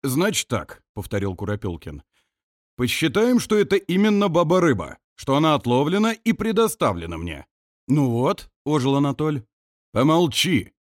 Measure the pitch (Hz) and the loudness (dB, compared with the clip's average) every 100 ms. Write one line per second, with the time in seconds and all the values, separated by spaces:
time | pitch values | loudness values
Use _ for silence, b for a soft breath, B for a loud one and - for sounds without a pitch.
0 | 143 131 196 - - 110 - - _ - | -2 0 0 -2 -4 -6 -8 -20 _ -14
1 | - 104 98 90 101 104 101 85 80 71 | -6 -4 -4 -6 -6 -6 -6 -8 -12 -16
2 | _ _ _ _ _ _ _ - 123 - | _ _ _ _ _ _ _ -6 -4 -2
3 | 160 185 233 247 - 214 196 196 - 180 | -2 0 2 0 2 0 2 0 0 2
4 | 214 202 202 165 165 185 170 104 78 - | 2 2 2 2 2 4 4 0 -4 -14
5 | _ - - 139 160 147 120 123 147 196 | _ -12 -2 2 2 2 2 2 2 2
6 | 226 214 226 202 220 214 220 - 135 87 | 0 0 -2 -2 0 0 0 0 -2 -2
7 | 82 82 85 71 - _ _ _ - 147 | -8 -8 -8 -10 -16 _ _ _ -2 0
8 | 135 117 139 202 - _ - 151 131 139 | 2 0 0 -2 -8 _ -2 0 2 2
9 | 143 135 156 143 - _ _ _ _ 107 | 0 0 -4 -4 -10 _ _ _ _ 0
10 | 143 165 170 - - 139 87 _ | 4 4 2 0 0 0 -2 _